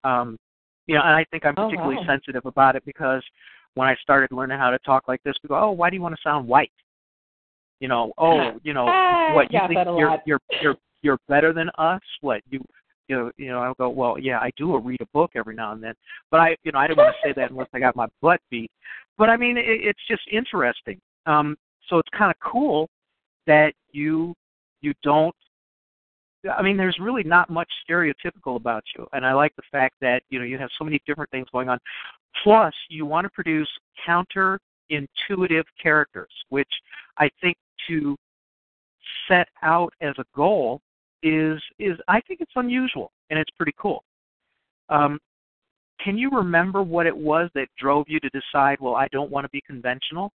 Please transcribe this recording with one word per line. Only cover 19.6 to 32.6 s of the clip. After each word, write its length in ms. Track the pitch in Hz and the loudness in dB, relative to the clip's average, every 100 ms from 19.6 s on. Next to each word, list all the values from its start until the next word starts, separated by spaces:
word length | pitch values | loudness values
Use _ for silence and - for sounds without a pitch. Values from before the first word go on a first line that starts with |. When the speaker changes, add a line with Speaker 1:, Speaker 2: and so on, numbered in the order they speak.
| 226 | 0
Speaker 1:
it's 400 | 220 208 208 - | 0 0 -4 -4
just 140 | 226 - | -6 -4
interesting. 680 | 214 254 196 123 113 - 92 _ _ - | -4 -4 0 0 -2 -10 -14 _ _ 0
Um, 300 | 151 147 151 _ _ - | 2 2 -6 _ _ -2
so 100 | 175 | 0
it's 100 | - | 0
kinda 240 | - 202 165 | 0 0 0
cool 460 | - 240 285 151 160 _ _ _ _ _ - | -4 0 2 2 -2 _ _ _ _ _ 4
that 280 | 151 151 - _ | 6 6 0 _
you, 420 | 143 147 160 170 170 _ _ _ _ | -6 -2 0 -2 -8 _ _ _ _
you 120 | 147 143 | -8 -4
don't, 320 | 147 151 160 - _ _ _ _ _ _ _ _ _ _ 190 | 2 4 2 -2 _ _ _ _ _ _ _ _ _ _ -6
I 100 | - | -2
mean, 140 | 190 196 | 0 2
there's 220 | 185 170 | 0 -2
really 220 | 196 247 | -4 -4
not 260 | 165 175 175 | 0 0 0
much 220 | 165 165 - - | -4 -8 -12 -4
stereotypical 680 | 170 165 139 175 - - 123 | -2 0 -4 -10 -10 -8 -6
about 260 | 117 113 - - | -4 -6 -8 -18
you. 100 | - | -10
And 120 | 139 | -4
I 80 | 131 | 0
like 220 | 135 151 - | 2 2 -2
the 60 | - | -8
fact 240 | 143 131 _ | -2 -2 _
that, 220 | 131 123 _ | -2 -2 _
you 80 | 131 | -8
know, 60 | |
you 140 | 123 131 | -8 -8
have 120 | 131 - | -10 -10
so 60 | |
many 160 | 156 147 - | -6 -6 -4
different 240 | 151 147 | -8 -6
things 160 | 131 127 | -10 -6
going 160 | 123 127 | -6 -4
on. 100 | 123 - - - - _ - | -4 -6 -16 -16 -20 _ -2
Plus, 320 | 208 220 | 6 6